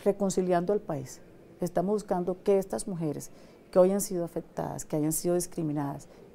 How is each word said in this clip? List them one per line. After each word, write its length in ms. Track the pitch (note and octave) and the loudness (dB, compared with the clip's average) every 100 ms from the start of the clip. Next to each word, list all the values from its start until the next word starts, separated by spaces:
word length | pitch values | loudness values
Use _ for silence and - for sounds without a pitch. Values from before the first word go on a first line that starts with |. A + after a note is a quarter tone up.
reconciliando 720 | G3+ G3 G3 F#3 F3+ F3 F3 | 0 2 0 2 2 2 2
al 60 | G#3 | 0
país. 420 | - C#3+ C3 - - - - - | -2 -8 -8 -14 -20 -20 -20 -6
Estamos 320 | F3 F3 F#3 | -2 0 0
buscando 480 | G#3 - F3+ F3+ F3+ | 0 0 -2 -2 -2
que 160 | - G3 | 2 2
estas 300 | F#3+ - - | 2 -6 -6
mujeres 420 | E3+ D#3+ C3+ - - - - - | -4 -4 -4 -10 -16 -20 -20 2
que 80 | F#3 | 6
hoy 140 | F#3 | 6
han 100 | G3+ | 4
sido 240 | F#3+ F3+ E3+ | -2 -4 -4
afectadas, 580 | E3 - - - - | -6 -8 -6 -6 -8
que 120 | - D#3 | -4 0
hayan 160 | D#3 | 0
sido 240 | D#3+ F3 F3 | 0 0 0
discriminadas, 760 | F3 - D#3 D3 C#3+ C#3+ - - - | -2 -4 -4 -2 -4 -8 -14 -20 -20